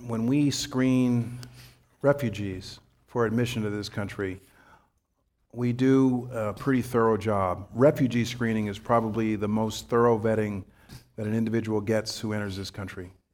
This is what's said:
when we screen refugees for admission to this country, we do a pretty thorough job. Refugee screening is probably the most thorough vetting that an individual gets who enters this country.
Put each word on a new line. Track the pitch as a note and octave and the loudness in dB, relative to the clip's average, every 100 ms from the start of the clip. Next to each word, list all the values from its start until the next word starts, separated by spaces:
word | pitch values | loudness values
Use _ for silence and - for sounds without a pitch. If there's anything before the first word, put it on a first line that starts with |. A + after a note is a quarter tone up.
| A#2+ | -8
when | A2+ A2+ | -2 0
we | C#3+ C#3+ | 2 2
screen | C3 - C3 C3 B2+ B2 A#2+ A#2 - - - - - _ _ | 0 -4 0 2 4 2 2 -2 -8 -16 -20 -20 -20 _ _
refugees | C#3 C#3 A#2+ G2+ G2+ F#2 - - _ _ _ | 0 2 0 -4 -6 -8 -12 -18 _ _ _
for | B2 A2+ | -2 0
admission | A2+ A#2+ B2 | 2 0 -2
to | G#2+ | -4
this | G#2 G2+ | -4 -6
country, | - G2+ - G2 F#2+ _ _ _ - _ _ _ _ _ _ _ | -6 -6 -4 -6 -6 _ _ _ -20 _ _ _ _ _ _ _
we | A#2+ A#2+ | -4 -2
do | A#2+ C3 C3+ C3 B2 B2+ | 2 6 6 6 2 -2
a | A#2 G#2+ | -4 -4
pretty | G2+ - C3 | -4 0 0
thorough | A#2+ A#2+ A2+ G#2+ | 2 2 4 2
job. | G#2 G2+ F#2+ F2+ F#2+ | 0 0 0 -2 -6
Refugee | A#2 C#3 D3+ C3 A#2 A2+ | 4 4 4 2 0 -2
screening | - A#2 A2 G#2 | -2 -2 0 -2
is | G2 | -4
probably | - A#2 A2+ G#2+ A2 G#2+ | 0 2 2 0 0 0
the | G#2 | 0
most | G#2+ A2 G#2 - | 0 -2 -4 -2
thorough | A#2+ A#2+ A2+ | 4 4 4
vetting | A2 A2 G#2+ G2+ F#2 _ - - _ - | 2 0 0 -4 -10 _ -20 -20 _ -8
that | G#2+ | -2
an | |
individual | A2+ A2 A2+ G#2+ G#2+ | 0 0 0 0 -2
gets | G2+ A2 G#2+ - | 0 0 -2 -6
who | A2 | -4
enters | G#2+ G#2 F#2+ | -4 -4 -6
this | F#2+ | -10
country. | - G2 - F2+ - _ | -10 -12 -12 -16 -18 _